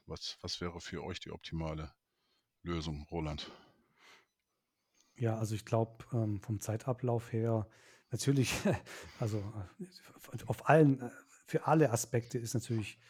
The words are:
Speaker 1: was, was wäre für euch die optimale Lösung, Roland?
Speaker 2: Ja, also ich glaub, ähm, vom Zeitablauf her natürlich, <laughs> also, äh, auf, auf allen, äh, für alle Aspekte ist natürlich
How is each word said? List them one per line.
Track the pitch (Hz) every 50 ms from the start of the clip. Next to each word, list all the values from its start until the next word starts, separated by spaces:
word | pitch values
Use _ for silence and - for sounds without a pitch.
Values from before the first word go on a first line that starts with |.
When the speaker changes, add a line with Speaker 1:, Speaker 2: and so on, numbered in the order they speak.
| _
Speaker 1:
was, | - 78 76 - - - -
was | - 87 - -
wäre | 90 85 85 87
für | - - - 82 -
euch | - 92 -
die | - -
optimale | 76 - - - - 80 80 80 78 78 76 73 - _ _ _ _ _ _ _ _ _ _ _ _ _ -
Lösung, | 85 87 82 76 82 76 73 76 -
Roland? | 90 85 78 76 73 73 - - - - - - _ _ _ _ _ _ - - - - _ _ _ _ _ _ _ _ _ _ _ _ _ _ _ _ _ _ _
Speaker 2:
Ja, | - 123 113 110 110
also | 113 101 110
ich | 104 -
glaub, | - - 113 113 113 - - - - -
ähm, | 117 110 107 104 101
vom | - - 110 101
Zeitablauf | - - 107 110 - - 123 - - 123 117 117 117 - -
her | 113 113 117 113 110 107 - - - - - - - _ _
natürlich, | - 117 - 139 139 139 123 - -
<laughs> | - - 208 147 95 - - - - - - - -
also, | 123 110 107 107
äh, | 101 101 - 107 92 90 - - 180 - - - - - -
auf, | - - - - 120 - -
auf | - - - -
allen, | 143 160 156 143 135 123 -
äh, | - - - - - - - _
für | - - 151 - -
alle | 151 160 151 123 113
Aspekte | 117 - - - 120 - - -
ist | 123 117 113 -
natürlich | 120 - - 117 113 104 - - - _ -